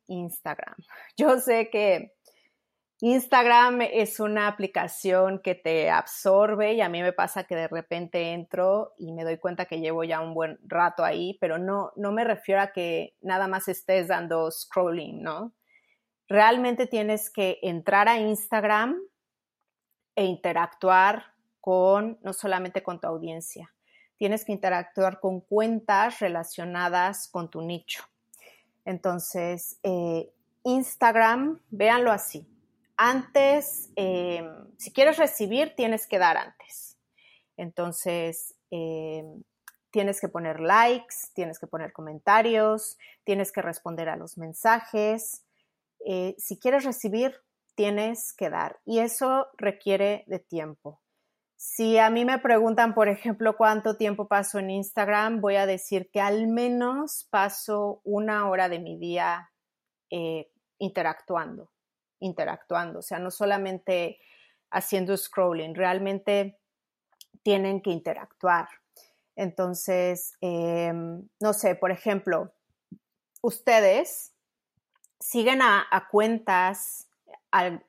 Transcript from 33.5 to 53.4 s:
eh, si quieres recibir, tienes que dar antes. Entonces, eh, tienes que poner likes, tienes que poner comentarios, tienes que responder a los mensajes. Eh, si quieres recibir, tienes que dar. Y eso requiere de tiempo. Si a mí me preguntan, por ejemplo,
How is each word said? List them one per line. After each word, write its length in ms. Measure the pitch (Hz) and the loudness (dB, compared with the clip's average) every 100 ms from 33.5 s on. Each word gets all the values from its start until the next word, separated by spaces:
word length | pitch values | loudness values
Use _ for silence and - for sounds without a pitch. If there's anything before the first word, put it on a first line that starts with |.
| 294 277 - - - | 4 0 -8 -10 -4
eh, 520 | 190 180 180 170 165 160 - - | -2 -2 -2 -4 -8 -14 -20 -18
si 160 | - | -4
quieres 240 | - 285 320 | 4 4 6
recibir, 560 | 285 - 202 240 302 - | 2 0 -2 0 0 0
tienes 300 | 226 220 - | -2 -2 -2
que 140 | 196 | 2
dar 180 | 175 160 | 4 4
antes. 640 | - - - - - _ _ _ _ _ _ - | -2 -12 -20 -18 -18 _ _ _ _ _ _ -14
Entonces, 960 | 175 175 175 165 180 170 165 165 - - _ | -10 -6 -6 -6 -4 -4 -4 -8 -12 -18 _
eh, 540 | 170 165 160 160 156 156 156 - _ - - _ | -8 -6 -8 -8 -10 -12 -18 -20 _ -20 -20 _
tienes 320 | 214 196 196 | -2 -2 -2
que 60 | 180 | -6
poner 320 | 170 165 156 | -6 -6 -2
likes, 560 | 165 214 240 247 240 - - | 4 6 6 2 -4 -14 -12
tienes 240 | - 170 160 | -8 -8 -10
que 80 | 156 | -12
poner 280 | 165 156 | -10 -10
comentarios, 1080 | - 156 151 - 214 226 220 214 220 - - - _ | -12 -14 -4 4 4 4 2 2 0 -4 -14 -20 _
tienes 280 | - 196 190 | -4 -2 -2
que 120 | - | -4
responder 440 | 170 165 175 165 160 | -6 -8 -10 -6 -6
a 100 | 165 | -6
los 200 | 165 - | -10 -14
mensajes. 1080 | 160 165 226 233 233 214 214 220 - - _ _ _ _ _ - - | -14 -2 2 2 2 0 0 -2 -6 -14 _ _ _ _ _ -14 -6
Eh, 300 | 185 185 208 | -4 -4 -6
si 220 | - 196 | -10 -4
quieres 240 | 254 269 | 0 0
recibir, 580 | 269 240 214 220 262 - _ _ _ | 0 -4 -4 0 -2 -4 _ _ _
tienes 600 | - 208 208 220 233 - | -2 0 0 -2 -4 -10
que 180 | - 170 | -6 -4
dar. 280 | 170 - - - | -4 -4 -6 -2
Y 140 | 226 | 0
eso 480 | 226 - 262 262 269 - | 0 0 0 0 -2 -4
requiere 640 | 202 196 202 196 202 202 - | -4 -2 0 2 2 0 -6
de 100 | 185 | -10
tiempo. 640 | - 165 156 147 147 151 _ _ _ _ _ _ | -8 -8 -8 -12 -18 -20 _ _ _ _ _ _
Si 420 | - - 220 226 | -10 -2 4 6
a 120 | 220 | 6
mí 120 | 233 | 4
me 140 | 240 254 | 0 0
preguntan, 560 | 247 226 226 226 233 | 4 4 4 4 2
por 140 | 220 208 | 4 2
ejemplo, 500 | 202 240 202 | 2 -4 0